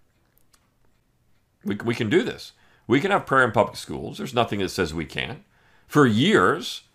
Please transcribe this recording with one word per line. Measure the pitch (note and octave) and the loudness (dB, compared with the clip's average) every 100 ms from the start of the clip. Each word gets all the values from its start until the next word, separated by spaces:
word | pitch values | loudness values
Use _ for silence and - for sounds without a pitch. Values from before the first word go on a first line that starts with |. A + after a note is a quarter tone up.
| _ _ _ _ _ _ _ _ _ _ _ _ _ _ _ _ - | _ _ _ _ _ _ _ _ _ _ _ _ _ _ _ _ -8
We, | G#2 | -6
we | A2 A#2+ | -4 -4
can | A2 | 0
do | D#3+ | 0
this. | B3 - - _ _ _ - | 0 -6 -16 _ _ _ 0
We | C#3+ | 0
can | F#3+ | 2
have | G3+ - | 0 2
prayer | C3+ | 2
in | B2 | 4
public | A2 G2+ - | 2 0 -2
schools. | - C#2 F2 - | -12 -10 -10 -10
There's | - A#2+ | -6 -2
nothing | A#2 G#2 | -2 -2
that | F2+ | -4
says | - E2 | -2 -4
we | D#2+ D#2+ | -4 -8
can't. | - B1+ C3+ _ _ _ _ _ | -8 -10 -12 _ _ _ _ _
For | D3 C3+ | 4 4
years, | G#2+ E3+ F3+ F#2 D#3 - - - | 4 4 4 4 0 -6 -12 -16